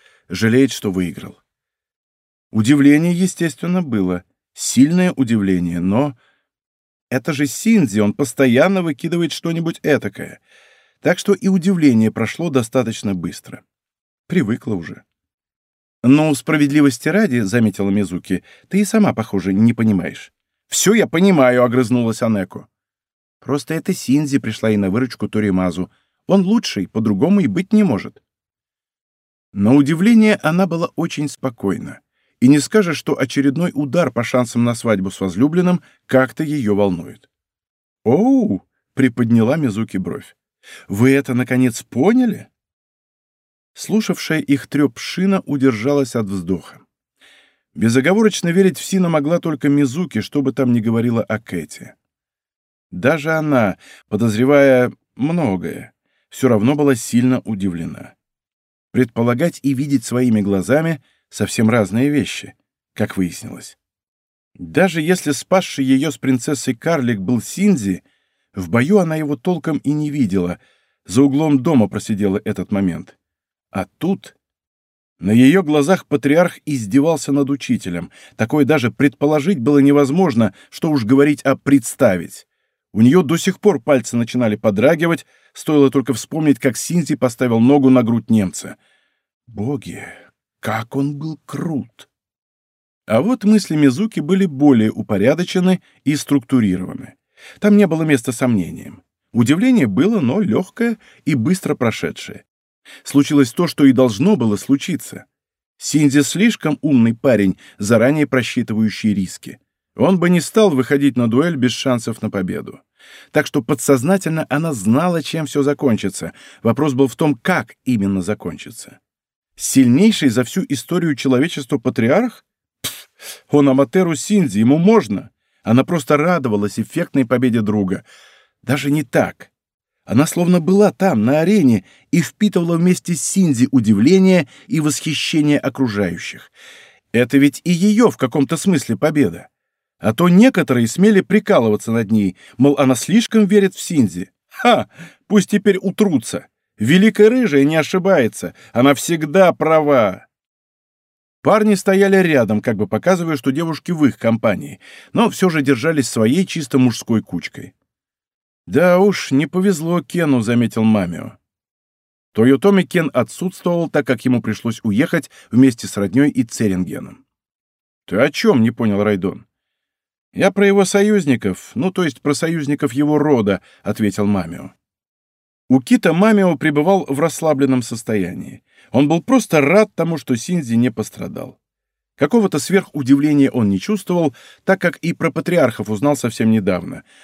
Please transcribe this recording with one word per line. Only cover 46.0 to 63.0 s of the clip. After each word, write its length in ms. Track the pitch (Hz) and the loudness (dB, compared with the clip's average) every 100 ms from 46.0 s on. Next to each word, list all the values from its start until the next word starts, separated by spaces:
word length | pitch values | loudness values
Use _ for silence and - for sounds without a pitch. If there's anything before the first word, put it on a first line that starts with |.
| 131 | -2
от 120 | 123 101 | -4 -6
вздоха. 540 | 98 85 87 - - _ _ _ _ _ _ _ _ _ | -6 -6 -6 -8 -20 _ _ _ _ _ _ _ _ _
Безоговорочно 760 | - 107 123 131 202 220 - 170 | -4 0 2 2 2 0 0 -2
верить 300 | 175 190 143 | 2 2 0
в 60 | |
Сина 240 | - 190 175 | -4 -2 0
могла 300 | 156 143 170 | 0 0 -2
только 300 | 170 151 147 | -4 -2 0
Мизуки, 520 | 143 139 143 170 107 | 2 0 -2 -6 -6
что 180 | 98 147 | -6 -4
бы 120 | 135 | -4
там 200 | 131 127 | -2 0
ни 80 | 120 | 0
говорила 420 | 110 113 120 117 | 0 -2 -2 -2
о 160 | - 110 | -4 -6
Кэти. 560 | - 90 73 - 123 _ _ _ _ _ _ _ _ _ _ | -8 -12 -10 -16 -20 _ _ _ _ _ _ _ _ _ _
Даже 420 | 90 117 160 147 | -4 -2 0 -2
она, 440 | 160 156 135 104 - - - - | -2 0 0 0 -4 -14 -20 -8
подозревая 840 | 104 117 107 131 143 139 127 123 110 _ | -2 0 0 2 4 4 4 2 -4 _
многое, 800 | - 143 175 131 92 82 - - _ _ _ _ | -6 -4 -2 -2 -4 -6 -12 -16 _ _ _ _
всё 180 | - 131 | -2 2
равно 260 | 110 113 | 2 2
была 200 | 147 143 | 2 0
сильно 460 | 123 - 120 127 127 | 0 0 0 2 0
удивлена. 720 | - 104 95 85 82 - - _ _ _ _ _ _ _ _ | -4 -6 -4 -6 -10 -12 -18 _ _ _ _ _ _ _ _
Предполагать 680 | - 123 - 117 123 170 - | -2 0 0 -2 0 -2 -2
и 120 | 139 | -4
видеть 300 | 131 147 139 | -4 -2 -4
своими 360 | - 120 127 107 | -2 -2 0 0
глазами — 600 | 98 98 87 143 165 160 _ _ _ | 0 -2 0 0 0 -6 _ _ _
совсем 400 | - 104 - 110 | -8 -6 0 2
разные 400 | 120 95 107 143 | 2 0 0 0
вещи, 460 | 147 92 - - - _ _ _ | 0 -4 -8 -16 -20 _ _ _
как 220 | - | -8